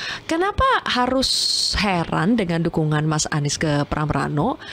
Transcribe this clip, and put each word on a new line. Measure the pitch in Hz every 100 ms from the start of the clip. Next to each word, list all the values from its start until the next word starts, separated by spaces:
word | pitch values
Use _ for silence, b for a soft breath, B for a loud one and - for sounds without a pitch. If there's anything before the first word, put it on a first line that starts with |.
| B B -
Kenapa | 330 392 415 523 453 -
harus | 226 247 262 254 - - - - -
heran | 202 175 165 160 165 240
dengan | 175 165 170
dukungan | 165 156 151 156
Mas | 151 -
Anies | 156 143 -
ke | 160 143 143
Pramrano? | 151 151 123 147 151 202 - B